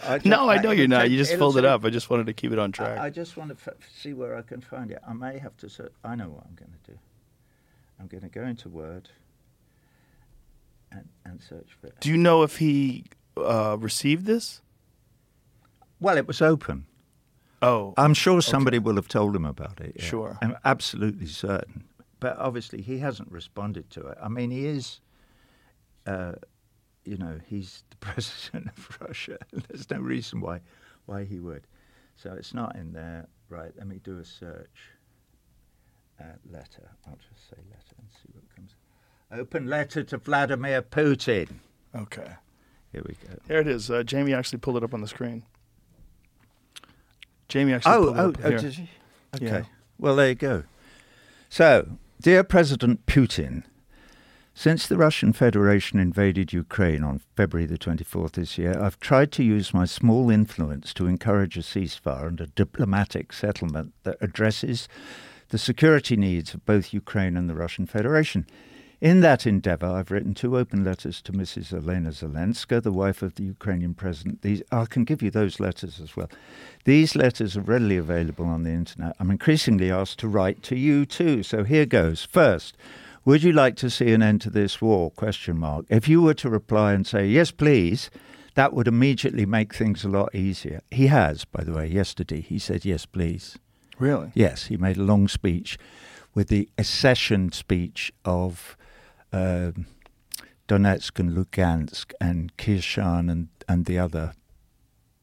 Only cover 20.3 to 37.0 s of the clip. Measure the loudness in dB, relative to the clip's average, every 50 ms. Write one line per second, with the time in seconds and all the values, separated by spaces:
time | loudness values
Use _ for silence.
20.3 | -10 -6 -6 -6 -6 -2 0 0 0 0 -4 -10 -6 -4 -4 -4 -4 -6 -12 -12
21.3 | -12 -10 -6 -4 -4 -4 -6 -10 -16 -20 -20 _ _ _ _ _ _ -8 -8 -8
22.3 | -6 -6 -6 -6 -6 -8 -12 -12 -16 -14 -12 -10 -10 -8 -8 -8 -8 -10 -16 -18
23.3 | -18 -20 -20 -16 -12 -10 -10 -8 -10 -10 -14 _ -18 -18 -16 -16 -16 -14 -12 -10
24.3 | -8 -8 -8 -8 -6 -8 -8 -6 -8 -8 -10 -12 -18 _ _ _ _ _ _ _
25.3 | _ _ _ _ _ _ _ _ _ _ _ _ _ _ -12 -10 -10 -8 -8 -10
26.3 | -12 -16 -20 _ _ _ _ _ _ _ _ _ _ _ -16 -14 -12 -10 -10 -12
27.3 | -12 -14 -14 -12 -12 -12 -12 -12 -18 -20 _ _ _ _ -16 -12 -10 -10 -10 -12
28.3 | -14 -16 -18 -16 -16 -14 -14 -16 _ -20 -20 -20 -20 -20 -18 -16 -16 -16 -14 -16
29.3 | -16 -20 -20 _ -16 -16 -16 -16 -18 -20 -12 -12 -10 -10 -6 -6 -6 -8 -8 -10
30.3 | -12 -10 -10 -10 -12 -12 _ _ _ _ _ _ _ _ _ -14 -12 -12 -12 -12
31.3 | -14 -14 -14 -14 -16 -18 _ _ _ _ _ _ _ _ _ _ _ _ -20 -18
32.3 | -18 -18 -18 -14 -12 -10 -10 -10 -12 -14 -16 -16 -16 -16 -14 -14 -16 -16 -18 _
33.3 | _ _ _ _ -18 -18 -18 -18 -20 -18 -18 -18 -18 -18 -18 -18 -18 -18 -18 -20
34.3 | -20 -20 -20 -18 -18 -20 -20 _ _ _ -20 _ _ _ _ _ _ _ _ _
35.3 | _ _ _ _ _ _ _ _ _ _ _ _ _ _ _ _ _ _ -20 -20
36.3 | -20 _ _ -20 -20 -20 -20 _ _ _ _ _ _ _